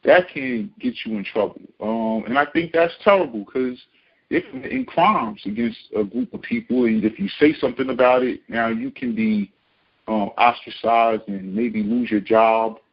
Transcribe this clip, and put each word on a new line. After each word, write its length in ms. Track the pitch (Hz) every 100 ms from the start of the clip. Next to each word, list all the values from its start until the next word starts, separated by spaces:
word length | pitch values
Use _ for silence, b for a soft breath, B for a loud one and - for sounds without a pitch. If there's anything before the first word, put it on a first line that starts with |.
That 240 | - 165 180
can 400 | - 131 117 101 _
get 160 | 123 117
you 120 | - 110
in 80 |
trouble. 360 | 95 113 98 - - _
Um, 440 | 107 113 110 110 107
and 120 | 127
I 80 | 147
think 260 | 160 170
that's 220 | 165 170 -
terrible 420 | - 196 156 117
'cause 320 | 98 131 127 127 _ _ _ _ _
if 140 | 147 - 131
in 200 | 131 131
crimes 560 | 127 - - 196 117 104
against 340 | 98 107 120 110 - 104
a 80 |
group 280 | 104 117 123
of 100 | -
people, 420 | - 120 113 127
and 200 | 117 110
if 140 | 107 -
you 100 | 95 -
say 120 | 147
something 360 | 151 135 120 131
about 320 | 123 127 127
it, 200 | 127 - _
now 200 | 113 117
you 240 | 113 131
can 200 | - 127
be, 380 | 110 110 107 98 _ _ _ _ _ -
um, 240 | 110 101 -
ostracized 920 | 120 117 - - 113 117 113 110 -
and 240 | 98 95
maybe 300 | 98 120 110
lose 280 | 104 120 117
your 100 | 107
job. 580 | 95 110 113 113 110 107 _